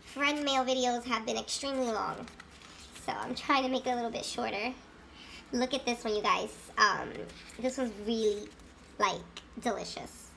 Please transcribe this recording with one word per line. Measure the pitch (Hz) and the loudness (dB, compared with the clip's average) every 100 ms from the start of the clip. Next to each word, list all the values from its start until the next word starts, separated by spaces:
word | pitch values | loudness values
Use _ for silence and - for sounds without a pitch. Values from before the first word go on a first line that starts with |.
friend | - 262 294 294 | -10 0 2 2
mail | 285 262 | 4 4
videos | 254 262 247 240 | 4 4 4 2
have | 240 226 | 0 0
been | 226 226 | 0 -2
extremely | 226 - 277 269 247 | -2 -2 0 0 2
long. | 214 185 - - - - - - - - - - | 2 0 -4 -8 -14 -18 -18 -18 -18 -16 -10 -6
So | |
I'm | 202 - | -4 -4
trying | 247 - 277 | -4 4 4
to | 262 | 6
make | 254 254 | 0 2
it | |
a | |
little | 240 233 | 0 0
bit | 240 | -2
shorter. | - - 226 196 226 254 - - - - - - - | -4 -2 -2 0 -2 -4 -14 -20 -20 -18 -16 -16 -4
Look | 240 254 | 0 2
at | 262 247 | 2 0
this | 240 | 0
one, | 233 208 | 0 2
you | |
guys. | 208 185 220 - - - | 4 2 2 -8 -8 6
Um, | 208 165 127 - - - - - | 6 6 -2 -6 -10 -12 -14 -2
this | 247 254 | -2 0
one's | 247 202 | -2 -2
really, | 208 226 214 202 208 - - - - - | 0 4 4 2 -4 -14 -20 -20 -20 2
like, | 339 - - - - - | 2 2 -8 -14 -14 -4
delicious. | - 196 - - - - - | -2 -2 -4 -8 -8 -12 -14